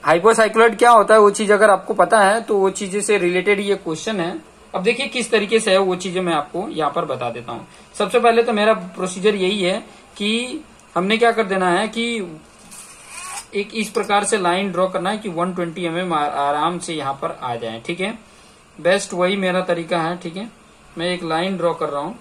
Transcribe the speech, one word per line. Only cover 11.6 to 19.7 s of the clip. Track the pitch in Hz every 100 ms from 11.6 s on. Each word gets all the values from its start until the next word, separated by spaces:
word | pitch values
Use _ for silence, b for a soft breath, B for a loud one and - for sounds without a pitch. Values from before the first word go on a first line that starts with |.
| 185
है | 175 214
कि | 226 233 233 175 156 - - - - - - - - - - -
एक | 202 202 226
इस | 208
प्रकार | 220 202 202
से | 202 214
लाइन | 180 180 202
ड्रॉ | 175 185
करना | 185 180
है | 214
कि | 202
वन | 165 180
ट्वेंटी | 180 170 160 170
एम | 165
एम | 180
आ-, | 156
आराम | 147 143 143 147 160 175
से | -
यहाँ | 156 139
पर | - 165
आ | - 123 120
जाए, | 113 113 -
ठीक | 170
है। | 196 226 b b b b _ -
बेस्ट | 160 196 -
वही | 180 180 202
मेरा | 185 185
तरीका | 180